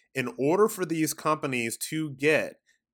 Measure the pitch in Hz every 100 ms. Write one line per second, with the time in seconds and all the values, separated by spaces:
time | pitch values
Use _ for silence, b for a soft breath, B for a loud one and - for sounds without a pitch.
0 | b 131 123 - 139 185 214 180 175 165
1 | 151 - 156 151 147 123 113 - - 156
2 | 156 123 147 143 90 - _ _ _